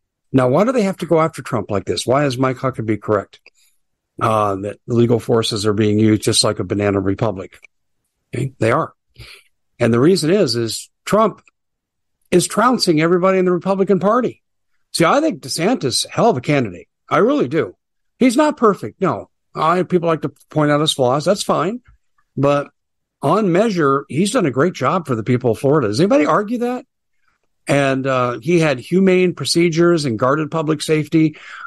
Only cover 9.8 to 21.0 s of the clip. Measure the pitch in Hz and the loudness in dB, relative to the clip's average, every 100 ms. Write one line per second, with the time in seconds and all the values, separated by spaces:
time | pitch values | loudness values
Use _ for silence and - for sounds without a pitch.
9.8 | 120 117 151 190 151 208 143 117 113 - | 0 4 4 2 2 0 0 -2 -6 -8
10.8 | - _ - 202 214 - _ _ _ _ | -14 _ -2 0 0 -2 _ _ _ _
11.8 | _ _ _ _ - 180 - - 240 247 | _ _ _ _ -2 0 0 0 0 2
12.8 | 180 151 165 180 190 190 180 180 185 196 | 0 2 2 2 2 2 0 0 -2 -2
13.8 | 190 185 196 240 214 - _ _ _ _ | 0 0 2 0 -2 -6 _ _ _ _
14.8 | _ - 165 262 320 170 131 - 180 254 | _ 0 2 2 0 -4 -8 -4 -2 -2
15.8 | 131 - - - 226 139 156 143 110 87 | -2 -4 -4 0 0 0 0 0 -2 -6
16.8 | - _ - 143 220 294 135 151 107 - | -20 _ -2 0 2 2 -2 -2 -4 -8
17.8 | _ _ _ - 254 233 302 - 220 - | _ _ _ 0 2 2 0 2 2 0
18.8 | 107 - 180 101 - _ _ - 156 180 | -4 -4 -4 -4 -8 _ _ -4 0 0
19.8 | 175 180 165 156 147 - - 156 147 147 | 0 0 0 -2 -4 -10 -8 -2 2 2
20.8 | 156 - | 0 0